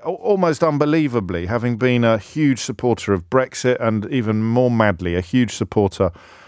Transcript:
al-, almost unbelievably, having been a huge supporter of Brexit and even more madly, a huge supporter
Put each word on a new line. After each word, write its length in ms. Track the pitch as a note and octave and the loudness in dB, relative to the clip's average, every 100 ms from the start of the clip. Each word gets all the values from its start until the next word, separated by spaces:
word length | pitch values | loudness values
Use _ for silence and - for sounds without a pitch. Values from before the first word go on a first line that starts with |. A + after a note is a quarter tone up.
al-, 100 | - | -8
almost 480 | F#3+ - G3 F3 D3 | -4 0 2 2 2
unbelievably, 840 | D#3+ D3 D3 D#3+ D3 A#2+ F#2 F2 F2+ | 0 2 2 2 2 0 -2 -4 -2
having 300 | A#2 A#2+ A2+ | -2 -2 0
been 260 | B2+ B2 | 2 2
a 140 | A#2 A2 | 2 0
huge 440 | - D#3 D3 B2+ | -2 0 0 0
supporter 520 | - A2+ B2+ G#2+ - | -4 -2 0 0 0
of 160 | F#2+ F2 | -2 0
Brexit 480 | C3 C3 - B2+ B2 | -2 -2 -2 -2 0
and 280 | A2+ A2 G#2 | 0 -2 -2
even 360 | C3+ A2 G#2+ | -2 0 0
more 280 | A2+ A#2+ B2+ | 0 2 2
madly, 460 | A2+ G#2+ E2+ F2 F2 | 2 2 0 -2 -4
a 40 | |
huge 320 | F2+ B2+ A#2+ | 0 0 0
supporter 600 | - G2+ A2 G2 - F#2 - - - | -2 -2 0 0 0 -2 -4 -20 -20